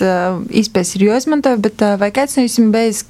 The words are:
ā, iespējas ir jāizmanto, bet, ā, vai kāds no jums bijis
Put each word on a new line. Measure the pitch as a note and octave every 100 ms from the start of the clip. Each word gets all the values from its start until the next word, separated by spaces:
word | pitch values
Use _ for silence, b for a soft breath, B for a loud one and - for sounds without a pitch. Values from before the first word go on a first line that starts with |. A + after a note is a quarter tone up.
ā, | F#3+ F3+ F3+ F3+ -
iespējas | - G#3 G3 F3+ F#3+
ir | G3+
jāizmanto, | A#3 C#4+ D4+ C4+ A#3+
bet, | G#3+ -
ā, | G#3 G3+
vai | G#3
kāds | G#3 C#4 -
no |
jums | A#3+ A#3 A3
bijis | A3 A3+ G#3+ -